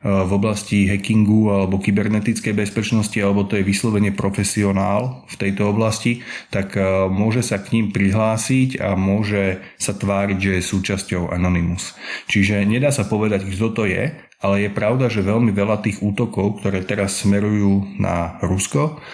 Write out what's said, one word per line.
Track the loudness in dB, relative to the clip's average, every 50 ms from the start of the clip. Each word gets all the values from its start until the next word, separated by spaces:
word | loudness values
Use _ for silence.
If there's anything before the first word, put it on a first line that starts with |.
| 0
v | 2 2 2 2 2
oblasti | 2 2 2 0 -2 -4 -4 -2 2 2 2
hackingu | 2 2 -2 0 0 2 4 4 6 4 4 4 4
alebo | 2 2 2 0 0 0 0
kybernetickej | 2 0 2 2 0 0 0 0 0 -2 -2 -2 -2 -2
bezpečnosti, | -2 -2 -2 -2 -4 -2 0 0 0 0 0 -2 0
alebo | 0 2 2 2 0
to | 0 0 0
je | 0
vyslovene | 0 0 0 0 0 2 2 2 0 0
profesionál | 0 -2 -2 0 0 -2 0 0 0 0 2 2 2 0 0 0 0 -2 -4 -8 -10 -14
v | -18 -10
tejto | -6 -4 -4 -2 0 0 0 2
oblasti, | 2 2 0 0 0 -2 -2 -2 -2 -6 -14 -14 -14 -14 _ -6
tak, | -4 -4 -4 -2 0
e, | 0 2 2 2 2 2
môže | 2 2 2 2 2 0 0
sa | 0 -2 -4
k | -2 -2 0
ním | 0 0 0
prihlásiť | 0 2 2 2 4 4 2 2 0 0 0 0 2 2 2 2 0 -2
a | -2 0 0
môže | 2 2 2 2 2 0 0 0 0 0 0 -2 -4 -8 -18 -10 _ -6
sa | -6 -4 -2
tváriť, | -2 0 0 0 0 0 -2 0
že | 0 0 0 0 -2
je |
súčasťou | 0 -2 -2 0 0 -2 -4 -2 -4 -4 -4 -2 -2 -2
Anonymous. | 0 2 2 2 2 2 0 -2 -4 -6 -10 -14 -16 -14 -12 -12 -12 -6 -2
Čiže | 0 2 2 2 2 2 2
nedá | 2 2 2 2 2 2
sa | 0 0
povedať, | 0 0 0 2 0 0 0 -2 -4
kto | -4 -2 -2 -2 0
to | -2 -2
je, | 0 0 -2 -2 -4 -6 -8 -20 _ _ _ -2
ale | 0 0 2 0
je | -2 -2
pravda, | 0 0 0 2 2 0
že | 0 0 0 0
veľmi | 2 2 2 2 2 2
veľa | 2 2 2 0 0 0
tých | -2 -2 0 -2
útokov, | -2 0 0 -2 -2 0 0 0 0 -2 -2
ktoré | -4 -2 -2 -2 -4
teraz | -4 -2 -2 -2 -2 -2 0 2
smerujú | 2 2 2 2 2 2 2 2 4 2 2 0 -4 -4 -2
na | -2 0 0 -2 -2 -4 -4 -4 -2
Rusko, | 0 0 0 -2 -2 0 0 0 0 -4 -8 -16 -18